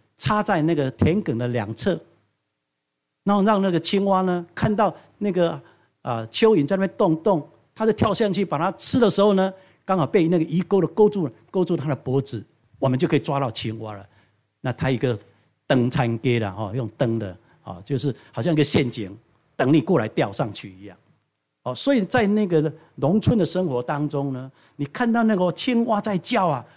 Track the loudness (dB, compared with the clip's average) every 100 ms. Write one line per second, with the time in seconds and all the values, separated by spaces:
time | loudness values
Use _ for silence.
0 | _ -6 -2 0 2 0 2 0 -2 0
1 | 0 0 -2 -4 -2 -4 -4 -2 -2 -2
2 | -6 _ _ _ _ _ _ _ _ _
3 | _ _ 0 2 4 2 2 0 0 0
4 | 2 2 2 -2 -4 -4 -2 2 0 -2
5 | -14 -6 -2 0 0 -2 -12 _ _ _
6 | -8 -6 -4 2 4 4 2 0 -2 0
7 | 2 2 2 0 -2 _ _ -4 0 2
8 | 0 0 0 0 -2 -2 -2 -2 0 4
9 | 4 4 4 4 2 -2 -18 _ -2 0
10 | 2 2 2 2 0 -2 0 2 2 4
11 | 2 2 -4 -6 _ -2 0 -2 -2 -6
12 | -2 -2 -2 -6 -12 _ _ -4 -2 0
13 | 2 0 0 -4 -4 -6 -8 -8 -10 -14
14 | -18 _ _ _ _ _ -8 -4 -2 0
15 | 0 -2 -6 _ _ _ 0 2 2 0
16 | -2 -2 0 0 -2 -6 -8 -6 -6 -4
17 | -2 -2 -6 -12 _ _ -16 -14 -6 -4
18 | -2 -6 -10 -6 0 2 2 2 0 -4
19 | -10 -12 _ _ _ -2 2 4 4 0
20 | 0 -2 -4 -2 -6 -8 -14 -18 -20 -20
21 | _ _ _ _ _ _ -10 -4 0 0
22 | 0 0 2 2 2 2 0 -4 _ -4
23 | 0 2 2 2 2 0 -2 -2 -4 -4
24 | -4 -4 -6 -6 -12 -18 _ -10 -8 -2
25 | 0 2 2 2 0 -2 -2 0 0 -2
26 | -2 -4 -2 0 0 -2 -6